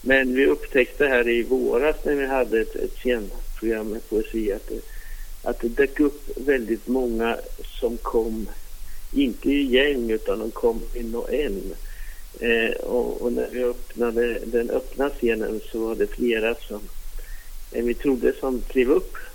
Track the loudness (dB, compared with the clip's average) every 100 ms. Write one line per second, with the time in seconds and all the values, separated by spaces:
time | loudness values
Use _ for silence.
0 | 6 4 6 6 6 4 2 2 2 2
1 | 4 6 4 2 2 2 4 4 4 2
2 | 0 0 2 2 4 2 0 -2 -4 -2
3 | 0 0 -2 -6 -6 -2 -2 -2 -2 -6
4 | -2 -2 0 -2 0 -2 -4 -8 -8 -10
5 | -8 -10 -8 -6 -4 -2 -2 2 2 4
6 | 2 2 -8 -4 0 0 0 -4 0 0
7 | 2 0 0 -2 -6 -8 -8 -2 -2 -2
8 | 0 0 0 -2 -4 -8 -8 -8 -6 -6
9 | -2 0 0 0 0 2 4 4 4 2
10 | 0 0 0 -2 -4 0 0 2 -4 -4
11 | -4 -4 -2 0 0 -2 -6 -8 -10 -8
12 | -8 -8 -12 -4 2 2 2 -2 0 0
13 | 0 -2 -2 0 -2 0 -2 -2 -8 -2
14 | 0 2 0 -2 0 0 0 -2 -2 -2
15 | -2 0 0 0 -2 -4 -4 -4 -2 0
16 | -2 2 2 2 0 -2 -6 -8 -8 -8
17 | -6 -6 -6 -10 -10 -10 -6 -2 -2 2
18 | 2 4 2 2 -2 -2 0 2 6 4
19 | 2 -8 -10